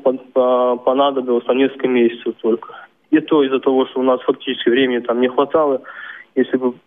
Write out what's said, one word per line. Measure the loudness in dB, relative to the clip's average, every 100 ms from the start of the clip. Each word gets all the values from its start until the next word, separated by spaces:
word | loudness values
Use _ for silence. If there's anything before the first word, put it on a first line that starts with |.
пон-, | -2 -2 -4
по-, | 0 2 2 2 0
понадобилось | 0 2 2 0 -2 -2 0
там | 0
несколько | 0 0 -2
месяцев | 2 2 0 -8 -4
только. | -2 -2 -4 -20 -20 _ _
И | 0
то | 2 2
из-за | 2 0
того, | 0 0 0
что | 0
у |
нас | 0 0
фактически | 0 -4 -4 -2 0
времени | 2 2 -2
там | -2 -2
не | 0
хватало. | 0 0 0 0 -2 -6 -18 -18 -18 -6
Если | -2 0 0
бы | -2 -6